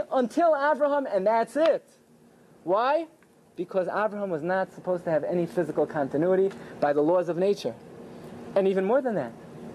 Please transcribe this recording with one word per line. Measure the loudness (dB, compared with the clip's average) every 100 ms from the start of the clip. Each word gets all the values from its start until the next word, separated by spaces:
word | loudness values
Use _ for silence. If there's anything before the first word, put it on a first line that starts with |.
| -2
until | 0 0 2 4
Abraham, | 4 2 2 2 0 0
and | 0 2
that's | 2 0 2
it. | 2 2 -4 _ _ _ _ _ _ -10
Why? | -2 2 2 0 -2 _ _ _ _ -10
Because | -4 -2 -2
Abraham | 0 -2 -2 -4
was | -2
not | -2 -2 -2
supposed | -6 -4 -4
to | 0
have | 0
any | 0 -2 0
physical | -2 0 0 0
continuity | 0 -2 0 2 4 2 -2 -14 -2
by | 0
the | 2
laws | 4 2 2
of | 0
nature. | 0 0 -4 -8 -14 -18 -18 -18 -18 -16 -4
And | 0 2
even | 2
more | 2 2
than | 0
that, | -2 -4 -8 -18 -16 -16